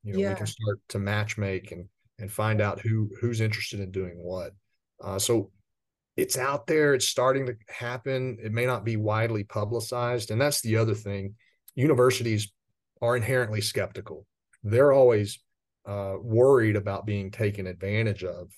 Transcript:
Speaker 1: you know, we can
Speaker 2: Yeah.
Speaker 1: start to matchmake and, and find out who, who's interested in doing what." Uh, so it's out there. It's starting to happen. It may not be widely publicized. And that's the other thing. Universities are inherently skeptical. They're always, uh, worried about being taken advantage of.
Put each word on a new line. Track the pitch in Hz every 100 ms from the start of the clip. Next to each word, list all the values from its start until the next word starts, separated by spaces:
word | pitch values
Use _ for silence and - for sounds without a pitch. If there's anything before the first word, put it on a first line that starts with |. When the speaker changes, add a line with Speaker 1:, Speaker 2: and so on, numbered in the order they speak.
Speaker 1:
you | 107
know, | 190
we | 98 95
can | 104
Speaker 2:
Yeah. |
Speaker 1:
start | - 110 101 -
to | 101
matchmake | 101 104 107 107 98 95 -
and, | 85 95 _ _ -
and | 101
find | - 110 107
out | 104 87
who, | 110 110 107 -
who's | 120 113
interested | 110 104 - 101
in | 92
doing | 95 92 87
what." | 87 92 85 101 _ _ _ -
Uh, | 98 98
so | - 117 98 _ _ _ _ _ _ -
it's | - 135
out | 131 190 180
there. | 156 147
It's | 135 -
starting | - 127 135 127
to | 113 -
happen. | - - 123 139 131 131 113
It | 110
may | 110 123
not | 120 110
be | 110
widely | 107 110 113 107
publicized. | 101 107 107 117 107 123 120 120 107
And | 110
that's | 143 143
the | 113 110
other | 113 107
thing. | 101 101 98 107 _ _ _ -
Universities | 143 127 127 123 117 107 107 _ _ _ _ _
are | 117 120
inherently | 110 131 110 107
skeptical. | - 110 92 95 - 76 - _ _ _
They're | 104 117 143
always, | 135 127 110 101 - _ _ _ _ 98
uh, | 101 98 95
worried | 120 113 131 135 110 104
about | 98 98 107
being | 101 95
taken | 101 107 101 92
advantage | 85 95 107 113 95
of. | 92 87 90